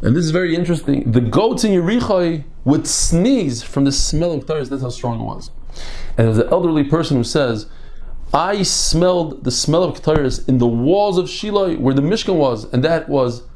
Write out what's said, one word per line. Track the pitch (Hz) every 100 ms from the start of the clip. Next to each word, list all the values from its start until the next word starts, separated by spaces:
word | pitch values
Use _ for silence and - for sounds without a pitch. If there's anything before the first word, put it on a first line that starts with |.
And | - 139
this | 165
is |
very | 165 180
interesting. | 165 175 170 - 139 135
The | 113
goats | 117 143 220 -
in | 220
Yericho | 185 170 233 240 190 170 165 143 - -
would | 151 -
sneeze | - - 170 202 269 160 117
from | - - 139
the |
smell | 139 - 151 175
of | 156 -
Ketores. | 156 123
That's | 135
how | 131
strong | - 123 117
it |
was. | 110 - - - - - - - - -
And | 113
there's | 110
an | -
elderly | 170 175 156
person | 139 156 165 139
who |
says, | 117 156 135 110 - - - - - - -
"I | 143 175 208
smelled | 185 - - 156 180 180 160 - 131
the |
smell | 123 - 160
of | 180 -
Ketores | - 156 139 - -
in | 131
the | 120
walls | 117 131 190 208 185
of | 165
Shiloh | - 214 202 190 -
where | 123
the | 135
Mishkan | 147 220 - 185
was," | 139 113 104
and | 123
that | 147 165 160
was | 143 123 117 -